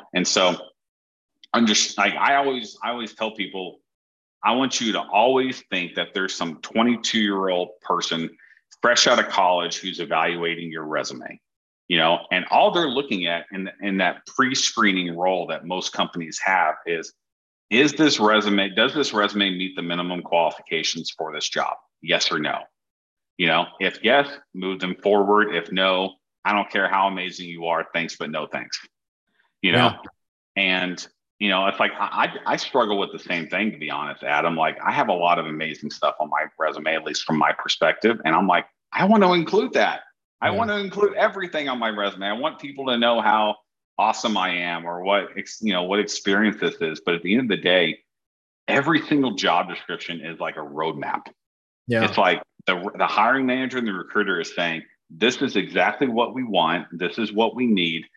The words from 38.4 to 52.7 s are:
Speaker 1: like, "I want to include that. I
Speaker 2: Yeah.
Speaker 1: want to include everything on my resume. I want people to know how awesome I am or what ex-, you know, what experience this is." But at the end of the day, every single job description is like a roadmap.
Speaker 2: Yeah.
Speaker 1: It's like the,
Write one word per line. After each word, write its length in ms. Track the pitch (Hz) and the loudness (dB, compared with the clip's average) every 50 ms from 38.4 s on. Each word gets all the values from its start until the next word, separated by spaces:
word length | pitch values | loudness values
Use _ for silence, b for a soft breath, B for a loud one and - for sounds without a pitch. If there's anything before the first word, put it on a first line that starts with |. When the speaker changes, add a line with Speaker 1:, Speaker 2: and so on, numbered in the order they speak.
| 98 95 | 4 4
Speaker 1:
like, 180 | 87 85 - - _ _ _ _ - | 2 2 0 -2 _ _ _ _ -4
"I 120 | - 170 | 0 2
want 180 | 190 226 214 196 | 4 6 6 6
to 100 | 180 180 | 6 4
include 380 | 175 160 165 - 202 240 247 - | 2 2 2 2 0 0 2 2
that. 260 | 135 107 90 76 - - - _ _ _ _ _ - | 2 2 2 0 -4 -10 -16 _ _ _ _ _ -2
I 80 | - 156 | -2 0
Speaker 2:
Yeah. 80 | 185 | 0
Speaker 1:
want 140 | 202 233 214 | 0 0 -2
to 80 | 208 202 | -2 -4
include 360 | 202 190 - 202 208 202 - | -4 -4 -2 0 0 2 2
everything 540 | 156 190 220 202 196 185 175 - 156 147 139 | 2 0 0 0 -2 -8 -6 -6 -4 -4 -4
on 100 | 127 120 | -4 -2
my 120 | 117 113 | -2 -2
resume. 360 | 107 104 101 101 90 90 98 | -2 -2 -2 -4 -4 -4 -6
I 60 | 101 104 | -6 -4
want 260 | 117 139 160 156 - | -2 -4 -6 -6 -6
people 280 | - 143 139 139 135 | -14 -14 -10 -6 -4
to 120 | 131 123 117 | -2 0 2
know 220 | 117 120 120 117 | 2 2 2 4
how 340 | 107 107 107 107 107 107 107 - _ _ _ _ _ _ _ - | 4 4 4 4 4 2 0 -4 _ _ _ _ _ _ _ 0
awesome 380 | 98 110 107 - - 117 107 | 2 2 2 0 -2 -2 0
I 120 | 95 92 92 | 0 0 0
am 340 | 90 90 87 87 85 82 82 | -2 -2 -4 -4 -4 -6 -6
or 200 | 85 87 90 90 | -8 -8 -6 0
what 240 | 95 101 101 90 82 - | 2 2 2 2 -2 -8
ex-, 260 | 98 - - - - 110 | -12 -12 -12 -12 -6 -2
you 100 | 107 95 | -2 0
know, 120 | 90 90 | 0 0
what 160 | 90 98 104 | 0 0 0
experience 600 | 101 101 - - - 101 98 101 110 107 98 - | 0 0 -2 -4 0 2 2 4 4 2 2 2
this 140 | 90 82 - - | -2 -2 -2 -2
is." 200 | 85 80 80 78 - | -4 -4 -4 -4 -2
But 80 | - 85 | -2 -2
at 80 | 85 85 | -2 0
the 120 | 87 101 | 0 2
end 80 | 127 131 113 95 | 2 2 2 -2
of 40 | |
the 60 | 85 87 | 0 2
day, 380 | 90 90 92 85 82 78 - _ _ _ _ _ _ _ _ _ _ _ _ - | 2 4 4 4 2 0 -4 _ _ _ _ _ _ _ _ _ _ _ _ -6
every 340 | - 135 139 139 160 165 147 - | -2 0 0 2 2 2 0 2
single 340 | - 156 143 135 123 104 | 2 2 2 2 0 0
job 320 | - - 92 82 87 95 90 | -2 0 2 2 2 0 -2
description 520 | 87 - - - 87 85 - - 85 82 | -6 -10 -8 -8 -8 -8 -8 -8 -10 -10
is 200 | 71 82 82 80 | -10 -12 -10 -8
like 160 | 87 82 78 | -8 -8 -8
a 40 | 78 | -8
roadmap. 640 | 76 71 71 76 80 80 78 71 69 - - - - - - _ _ _ _ _ _ _ _ _ _ | -10 -10 -6 -4 -2 -2 -2 -4 -6 -6 -6 -6 -8 -10 -20 _ _ _ _ _ _ _ _ _ _
Speaker 2:
Yeah. 180 | - 120 113 110 | -2 0 2 2
Speaker 1:
It's 140 | 110 98 - | 2 4 4
like 240 | 98 92 87 87 - _ _ _ - | 4 4 4 2 -2 _ _ _ -2
the, 240 | - | -2